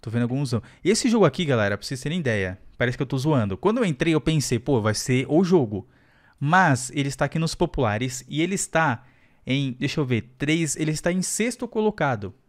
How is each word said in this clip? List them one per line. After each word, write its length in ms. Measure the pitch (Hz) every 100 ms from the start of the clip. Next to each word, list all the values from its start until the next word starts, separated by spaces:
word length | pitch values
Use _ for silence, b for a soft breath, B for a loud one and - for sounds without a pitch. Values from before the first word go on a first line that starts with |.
Tô 80 | -
vendo 120 | 117
alguns 280 | 120 131 143
nomes. 180 | 117 B B
Esse 240 | - 220 262
jogo 160 | 226
aqui, 200 | 175 127
galera, 340 | 160 123 101 101
pra 80 | -
vocês 140 | 131
terem 180 | 147 175
ideia, 400 | 135 107 92 95 - -
parece 220 | 123 123
que 40 |
eu 40 | 131
tô 100 | 135
zoando. 400 | 127 143 104 95
Quando 220 | 196 226
eu 60 |
entrei, 280 | 214 139 165
eu 80 | 156
pensei, 380 | 165 160 - 117
pô, 220 | 131 131
vai 140 | 107
ser 320 | 104 - 127 135
o 160 | 147
jogo. 440 | 185 180 117 104 - b b b b b
Mas 500 | 139 180 180 131 -
ele 180 | 151 139
está 180 | 135 147
aqui 120 | 160
nos 160 | 160
populares 720 | - 170 156 120 107 127 127 -
e 140 | 143
ele 140 | 175 190
está 500 | - 165 156 113 b b b b -
em, 260 | 131 135
deixa 260 | 127 135 -
eu 40 |
ver, 180 | 135 120 - _
três, 380 | 143 160 160
ele 160 | - 156
está 220 | 151 175
em 100 | 185
sexto 460 | 175 - 226 233 240
colocado. 680 | 226 214 208 147 117 101 -